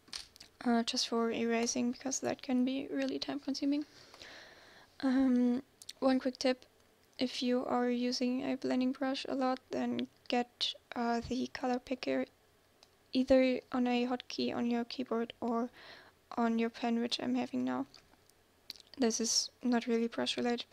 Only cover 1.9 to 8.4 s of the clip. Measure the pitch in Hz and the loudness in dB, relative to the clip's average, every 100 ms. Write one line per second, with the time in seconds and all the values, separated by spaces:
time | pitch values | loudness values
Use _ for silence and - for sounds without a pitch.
1.9 | 247 262 269 247 - - 254 254 262 277 | -2 -4 -4 -2 -4 0 2 2 0 -4
2.9 | 285 269 277 - 277 - 269 285 285 302 | -2 -2 -2 -4 -6 -4 -2 0 0 -2
3.9 | - - - - - - - - - - | -12 -20 -20 -20 -18 -20 -20 -20 -20 -20
4.9 | - 269 262 262 247 247 247 - _ - | -4 2 4 6 6 4 2 -4 _ -20
5.9 | - 262 262 262 254 262 254 - _ _ | -2 2 2 0 0 0 0 -6 _ _
6.9 | _ _ - 254 - 247 247 - 247 247 | _ _ -4 -4 -2 0 0 0 0 2
7.9 | 240 247 247 247 254 | 0 0 0 0 0